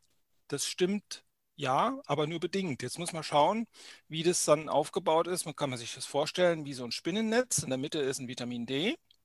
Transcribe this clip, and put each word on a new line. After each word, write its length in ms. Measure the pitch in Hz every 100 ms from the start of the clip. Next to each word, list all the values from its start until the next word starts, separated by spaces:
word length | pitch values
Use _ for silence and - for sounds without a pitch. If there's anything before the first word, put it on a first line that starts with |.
| _ _ _ _ -
Das 180 | 143 -
stimmt, 580 | - 180 208 - - _ _ _ -
ja, 420 | 135 139 214 269
aber 220 | - 143 151
nur 140 | 165
bedingt. 420 | 175 196 185 123
Jetzt 160 | 127 -
muss 160 | 175
man 80 | 170
schauen, 440 | 147 151 156 214 226 - - - -
wie 160 | 160
das 220 | 165 170
dann 240 | - 151 156
aufgebaut 600 | 135 151 190 175 160 170
ist. 180 | 180 165
Man 100 | -
kann 180 | 139 123
sich 160 | 117
das 100 | -
vorstellen 600 | - 143 151 - 180 165 143
wie 80 |
so 100 | 127
ein 80 | 120
Spinnennetz. 680 | - 170 202 220 226 254 -
In 100 | 151
der 80 | 131
Mitte 220 | 147 160
ist 180 | 135 139
ein 100 | 123
Vitamin 380 | 127 123 120 117
D. 320 | 135 196 330 _ _